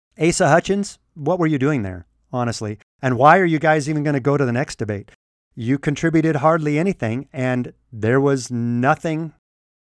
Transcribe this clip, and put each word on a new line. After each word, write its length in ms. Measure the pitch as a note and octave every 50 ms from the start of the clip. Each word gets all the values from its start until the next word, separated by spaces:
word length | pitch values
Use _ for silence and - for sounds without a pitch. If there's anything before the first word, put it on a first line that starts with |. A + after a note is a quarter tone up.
| _ _ _ -
Asa 300 | D#3 E3+ E3 - F#3 D3
Hutchins, 500 | D3 F3 - - F#3+ G3+ G3 - - - _ _ _
what 240 | E3 C#3 D3 F3+ F3+
were 80 | E3+
you 120 | D#3 D3+ C3+
doing 240 | B2+ C#3+ D#3 C3
there, 240 | G2+ F#2+ F#2 F2 F2 _ _ _ _ _
honestly? 460 | - B2 A#2+ A#2+ A2 - A2+ G#2 G#2+ - _ _ _ _
And 160 | - C3 B2+ A2+
why 200 | C3+ D3+ E3+ F#3+
are 60 | F#3+
you 140 | E3+ D#3 D3
guys 300 | D#3+ D#3 D#3 D#3+ C3+ D3
even 140 | D#3 D3+
gonna 180 | D3 D3+ C#3+ C#3
go 160 | A#2 C#3+ C#3
to 80 | C#3+ C#3
the 80 | B2
next 260 | A#2 B2 - - - -
debate? 340 | A2+ G2+ G#2+ G2 - - - _ _ _ _ _ _ _ _
You 240 | - A2+ A#2 C#3 C#3
contributed 580 | - D#3 C#3+ - - E3 D#3 E3 D#3 D#3+ D3+
hardly 420 | C#3 C3+ D#3 E3 E3+ D3+ D3+ D3 D3+
anything, 500 | F3 G3 F3+ - - A2 A2+ C3 C#3+ -
and 400 | - C#3 B2+ B2+ B2+ B2 B2 - - _ _ _
there 280 | - A2 G2+ A2 B2+ C3+
was 300 | C#3 C#3+ C#3 C3 A#2+ -
nothing 840 | B2 A#2 A#2 A#2+ A#2+ A#2+ B2 C#3 D#3 - - E3+ D#3 D#3 E3 D#3 - _ _ _ _ _ _ _ _ _